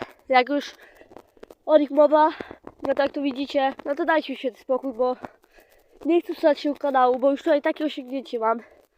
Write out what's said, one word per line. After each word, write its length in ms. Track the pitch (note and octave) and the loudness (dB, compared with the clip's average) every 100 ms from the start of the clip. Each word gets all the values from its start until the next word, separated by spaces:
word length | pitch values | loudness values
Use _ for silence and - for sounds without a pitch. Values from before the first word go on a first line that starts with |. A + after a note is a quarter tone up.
| - - - | -6 -16 0
jak 200 | B3+ B3+ | 0 2
już 260 | C#4+ - - - _ - - _ _ - - - | -2 -6 -14 -20 _ -20 -20 _ _ -20 -12 2
o 120 | D4+ | 4
nich 120 | D4 | 4
mowa, 400 | C#4 D4 D4+ D#4 D#4 - - - - | 4 4 6 4 0 -12 -16 -20 -8
no 120 | C#4 | -4
tak 180 | C4+ C#4 | 0 -2
to 100 | D4+ | -2
widzicie, 520 | C#4+ B3+ C#4 C#4+ C4+ C4+ | -4 -4 -4 0 -2 -2
no 100 | - | -8
to 100 | C#4+ | -4
dajcie 280 | E4 D#4+ - | 0 0 -2
mi 40 | B3+ | -6
święty 240 | C4 G#3 | -8 -8
spokój, 320 | - B3+ C4+ | -4 -4 -4
bo 240 | A3 B3+ B3+ - _ _ _ _ _ _ _ | -4 -2 -4 -10 _ _ _ _ _ _ _
nie 160 | C#4+ E4+ | 0 0
chcę 140 | - | 0
słuchać 260 | E4+ - C#4+ | 0 0 2
się 140 | D4 | -2
kanału, 440 | C#4 C#4+ C4 B3+ B3 | -4 -2 2 2 2
bo 120 | C4+ | 0
już 120 | - | 0
tutaj 200 | - D4 | 0 0
takie 220 | D#4 D#4 | 0 -4
osiągnięcie 540 | D4+ - B3+ C4+ - A#3+ | -6 -6 -10 -10 -8 -4
mam. 220 | A3 A#3 - _ _ | -2 -2 -6 _ _